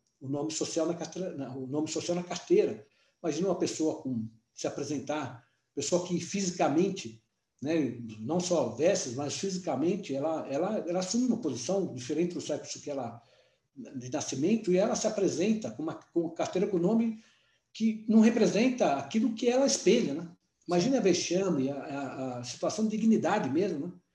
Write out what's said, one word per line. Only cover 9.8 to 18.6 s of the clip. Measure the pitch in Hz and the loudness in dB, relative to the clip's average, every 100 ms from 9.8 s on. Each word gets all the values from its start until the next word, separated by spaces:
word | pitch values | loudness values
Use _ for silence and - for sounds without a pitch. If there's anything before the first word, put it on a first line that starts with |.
| 165 196 - | 0 0 -4
ela, | 135 151 160 120 | -4 -2 -2 -4
ela, | 135 185 214 165 | -2 -2 -2 -2
ela | 180 | -4
assume | 185 233 254 | -2 0 0
uma | 202 | 0
posição | 156 120 - 196 156 | -2 -4 -2 -2 -2
diferente | 123 - 151 175 165 | -6 -6 -2 -2 -2
do | |
sexo | - 147 - 131 | -6 -6 -6 -12
que | - | -8
ela, | 139 117 117 _ _ _ _ _ 139 | -8 -8 -10 _ _ _ _ _ -18
de | 117 131 123 | -12 -12 -8
nascimento, | 143 - 131 160 220 180 | -8 -6 -2 0 0 2
e | 180 | 2
ela | 220 226 | 2 0
se | 214 | -2
apresenta | - 185 135 202 214 120 | 0 0 0 0 0 -2
com | - | -8
uma, | 156 - - | -8 -8 -6
com | 170 165 | -2 -2
carteira | - 156 185 196 | -2 -4 0 0
com | 175 | 2
nome | 170 226 226 220 - _ _ _ _ | 2 4 2 -2 -12 _ _ _ _
que | - 220 214 - | -2 0 0 4
não | 220 | 8
representa | 226 226 190 180 | 8 8 4 6